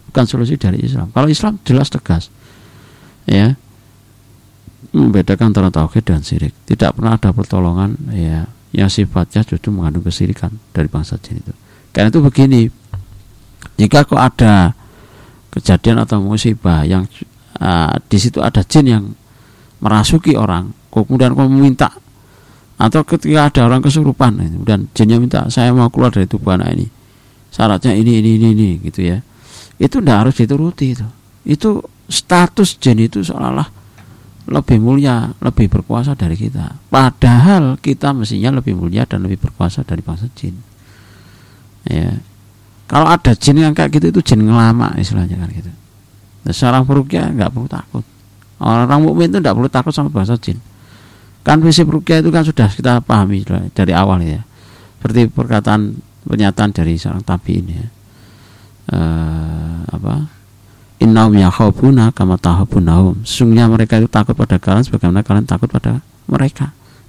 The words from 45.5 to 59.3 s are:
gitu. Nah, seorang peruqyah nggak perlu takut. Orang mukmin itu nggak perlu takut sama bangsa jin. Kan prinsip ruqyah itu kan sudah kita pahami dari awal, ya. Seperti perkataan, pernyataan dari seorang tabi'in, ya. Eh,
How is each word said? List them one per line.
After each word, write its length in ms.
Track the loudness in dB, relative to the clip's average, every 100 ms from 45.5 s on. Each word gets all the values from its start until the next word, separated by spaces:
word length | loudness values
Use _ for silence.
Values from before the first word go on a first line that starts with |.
gitu. 220 | -10 -14 -18 _ _ _ _ _ -14 -10
Nah, 80 |
seorang 320 | -2 2 2 2
peruqyah 480 | 0 0 -2 -2
nggak 160 | -2 -2
perlu 160 | -4 -8
takut. 380 | -10 -10 -12 -12 _ _ _ _ _
Orang 400 | -2 0 2 2
mukmin 240 | 2 2 0
itu 80 | 0
nggak 140 | 0 0
perlu 80 | 0
takut 240 | -2 -4
sama 240 | -4 -4
bangsa 240 | -2 -2 -2
jin. 240 | -4 -10 -10 _ -20 -20 -20 -20 -20 _
Kan 160 | 0 2
prinsip 320 | 4 2 2
ruqyah 320 | 0 0 0
itu 80 | 2
kan 160 | 0 0
sudah 240 | 0 0
kita 320 | 0 -2 -2
pahami 400 | 0 0 0 -2 -4 -6 -6
dari 160 | -2 0
awal, 320 | 2 2 0
ya. 240 | -2 -6 -10 _ -20 -20 -20 _
Seperti 240 | -4 0 0
perkataan, 720 | 0 -2 -2 0 -2 -2 -8 -16 _
pernyataan 480 | -8 -2 0 0 -2
dari 240 | 0 -2
seorang 320 | -2 -4 -8 -6
tabi'in, 400 | -6 -4 -6 -4
ya. 200 | -8 -10 -14 _ -20 -20 -20 -20 -20 -20 _ -8
Eh, 840 | -4 -2 -2 -4